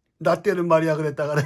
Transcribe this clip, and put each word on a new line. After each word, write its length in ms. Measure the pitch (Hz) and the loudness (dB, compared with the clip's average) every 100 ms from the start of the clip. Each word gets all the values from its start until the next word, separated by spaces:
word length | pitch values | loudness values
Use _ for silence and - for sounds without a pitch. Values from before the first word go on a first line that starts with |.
| _ _ | _ _
"나 240 | 165 180 | -2 0
때는 240 | 208 180 175 | 0 -2 2
말이야." 280 | 160 160 156 | 2 2 0
그랬다가는, 480 | 156 143 147 147 | -2 -4 -2 -2